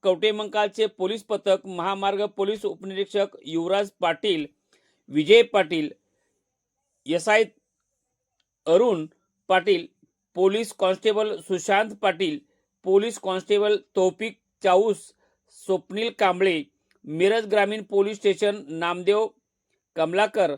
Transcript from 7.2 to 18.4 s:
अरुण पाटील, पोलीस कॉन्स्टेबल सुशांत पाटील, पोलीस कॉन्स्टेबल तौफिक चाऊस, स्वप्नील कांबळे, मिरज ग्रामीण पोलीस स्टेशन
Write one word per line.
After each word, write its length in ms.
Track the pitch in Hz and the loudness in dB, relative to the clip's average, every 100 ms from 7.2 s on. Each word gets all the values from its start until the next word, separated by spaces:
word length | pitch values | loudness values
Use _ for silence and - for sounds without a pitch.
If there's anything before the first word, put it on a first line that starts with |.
| 170 214 220 _ _ _ _ _ _ _ _ _ _ _ - | 2 2 2 _ _ _ _ _ _ _ _ _ _ _ 2
अरुण 380 | 170 247 185 156 _ _ _ _ | 4 4 0 -4 _ _ _ _
पाटील, 380 | 185 185 185 170 _ _ _ _ | 0 2 0 -2 _ _ _ _
पोलीस 380 | - 190 202 226 | 0 0 0 -6
कॉन्स्टेबल 600 | - 185 190 220 208 214 202 | -2 -2 0 -2 0 -2 -6
सुशांत 500 | - 185 175 196 220 208 | -6 -6 0 0 0 -2
पाटील, 360 | 202 170 185 147 _ _ _ _ | -2 -2 -4 -6 _ _ _ _
पोलीस 340 | 190 196 220 233 | 0 2 2 -6
कॉन्स्टेबल 580 | 190 185 185 208 208 208 - - | -6 -6 -2 0 2 -2 -2 0
तौफिक 420 | 185 180 220 - _ _ | 0 0 -10 -12 _ _
चाऊस, 340 | 196 180 220 196 - _ _ _ _ _ | 2 4 4 -2 -8 _ _ _ _ _
स्वप्नील 520 | - 190 - 190 233 - | -6 -6 -4 -6 -6 0
कांबळे, 440 | 202 180 190 170 143 _ _ _ | 0 2 0 0 -6 _ _ _
मिरज 420 | - 156 185 226 214 | -12 0 2 2 0
ग्रामीण 360 | 208 202 214 | 0 0 -2
पोलीस 340 | 190 196 202 208 | -4 0 0 0
स्टेशन 460 | 208 185 | -2 0